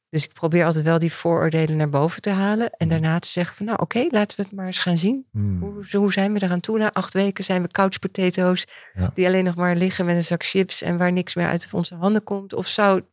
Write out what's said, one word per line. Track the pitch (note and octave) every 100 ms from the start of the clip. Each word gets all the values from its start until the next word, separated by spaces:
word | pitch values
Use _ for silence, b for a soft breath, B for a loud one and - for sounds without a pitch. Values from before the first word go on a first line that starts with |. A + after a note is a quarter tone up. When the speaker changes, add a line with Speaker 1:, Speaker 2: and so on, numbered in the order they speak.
| _
Speaker 1:
Dus | D#3
ik | -
probeer | - E3 F3 E3
altijd | D#3+ D#3
wel | E3
die | E3
vooroordelen | - E3+ E3+ E3 D#3+ D#3 D#3
naar | D3+
boven | C#3+ D#3 -
te | -
halen | F#3+ G3 G#3+ A#3
en | - D#3+
Speaker 2:
Mhm. |
Speaker 1:
daarna | D#3+ D#3+ E3
te | -
zeggen | - E3+ -
van, | G#3
"Nou, | A#3
oké, | - A#3 D#4
laten | A#3 G#3 -
we |
het | G3
maar | G3 F#3
eens | F3+
gaan | - E3+
zien. | F3+ C4+ C4
Speaker 2:
Mhm. | G#2 G2+ F#2+
Speaker 1:
Hoe, | G3 G3+ G3
hoe | G3+ G3+
zijn | F#3+ G3
we | G#3
eraan | F#3+ F3
toe? | - A3
Na | G#3+
acht | F#3+ F#3
weken | G3 G3+ G3
zijn | F#3+ F#3
we | F3
couch | - G3 F#3+
potatoes | F#3+ - F#3 F3+ F3+ F#3 - B B
Speaker 2:
Ja. | - F#2 -
Speaker 1:
die | F3+
alleen | F#3
nog | F#3 E3+
maar | F3+ F3
liggen | F#3 - F3
met | F3
een |
zak | E3+ E3+ -
chips | F#3+ F#3 -
en | - F3
waar | F3+
niks | F3+ F3+ -
meer | E3+
uit | F3 -
onze | - E3+ F3
handen | F#3 G#3+
komt. | G#3 G3+ G3
Of | - F#3
zou, | - G3+ F#3+ -